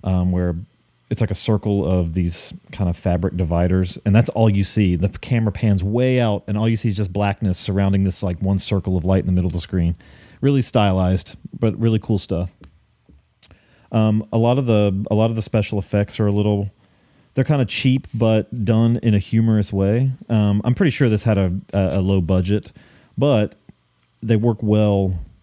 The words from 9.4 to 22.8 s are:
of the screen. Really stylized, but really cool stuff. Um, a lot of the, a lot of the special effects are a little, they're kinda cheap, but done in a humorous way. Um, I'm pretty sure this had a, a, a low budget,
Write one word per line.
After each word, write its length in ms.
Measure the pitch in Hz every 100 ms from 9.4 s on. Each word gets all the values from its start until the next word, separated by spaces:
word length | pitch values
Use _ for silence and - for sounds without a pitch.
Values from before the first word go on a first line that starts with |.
| 87
of 60 |
the 80 | 82
screen. 340 | - 92 85 85 - - - -
Really 200 | 135 139
stylized, 720 | 120 117 101 92 90 92 - - - -
but 220 | 113 -
really 200 | 113 110
cool 200 | - 104
stuff. 300 | - 85 90 _ - _ _ _ _ - _ _ _ - _ _ _
Um, 360 | 113 110 107 110
a 40 | 113
lot 200 | 113 131
of 80 | 127
the, 400 | 107 104 95 107
a 60 | 104
lot 140 | 113
of 60 | 113
the 60 |
special 380 | 101 113 101 104
effects 400 | - 104 104 -
are 80 | 104
a 40 |
little, 380 | 101 104 104 98 _ _ _ _ _ _
they're 120 | - 131
kinda 200 | 147 117
cheap, 420 | - 135 131 -
but 520 | 110 113 110 - 123 104
done 340 | 110 117 117
in 120 | 117
a 60 | 104
humorous 520 | - 113 113 110 101
way. 400 | 98 98 113 135 127 -
Um, 320 | 113 104 101 117
I'm 100 | 120
pretty 160 | 180
sure 160 | - 127
this 140 | 107
had 140 | 117 101
a, 160 | 92 92 -
a, 60 | 98 92 87
a 20 |
low 180 | 95 98
budget, 520 | 82 92 90 104 - -